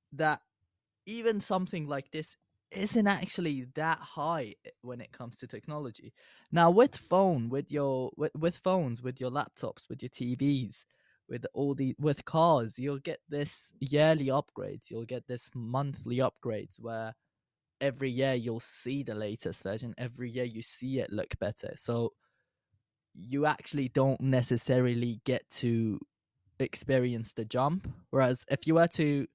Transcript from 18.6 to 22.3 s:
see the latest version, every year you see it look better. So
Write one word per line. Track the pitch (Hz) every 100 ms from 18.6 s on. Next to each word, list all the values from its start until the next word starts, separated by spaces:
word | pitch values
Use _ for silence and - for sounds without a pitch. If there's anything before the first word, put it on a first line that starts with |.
see | - - 123 139
the | 131
latest | 107 107 110 - -
version, | 95 110 120 -
every | 123 120 123
year | 120
you | 123 113
see | - - 127 131
it | -
look | 104 - -
better. | 98 - - -
So | - 117 117 - _